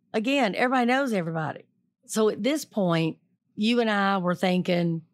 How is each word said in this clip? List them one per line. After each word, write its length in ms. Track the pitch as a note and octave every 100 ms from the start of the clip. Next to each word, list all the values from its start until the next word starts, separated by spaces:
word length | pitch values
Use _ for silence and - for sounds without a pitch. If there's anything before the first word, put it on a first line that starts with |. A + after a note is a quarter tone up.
| _
Again, 420 | A3 G#3+ C#4 A3+
everybody 320 | - B3+ B3+ A#3+
knows 260 | C4 C#4
everybody. 520 | G#3 E3 E3 D3+ - - _ _ _ -
So 220 | - G#3+
at 140 | -
this 220 | A3 D4+
point, 520 | - - F3+ E3 D#3+ - _ _ _ -
you 240 | G#3+ A#3+
and 100 | A3+
I 280 | G3+ G3 G3
were 160 | F3+
thinking 680 | F3 F#3+ F3+ E3+ F3 E3+ E3 -